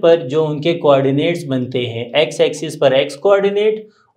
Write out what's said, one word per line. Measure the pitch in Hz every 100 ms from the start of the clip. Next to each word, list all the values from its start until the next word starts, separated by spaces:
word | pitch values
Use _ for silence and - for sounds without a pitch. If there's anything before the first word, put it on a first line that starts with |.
पर | 170 165 139
जो | 151 156
उनके | 147 160 170
coordinates | 151 139 135 139 160 175
बनते | 151 131 123 127 120
हैं, | 113 120 143 156
x | -
axis | 156 151 160 147
पर | 139 131
x | - -
coordinate | 196 202 196 202 214 214 - _ _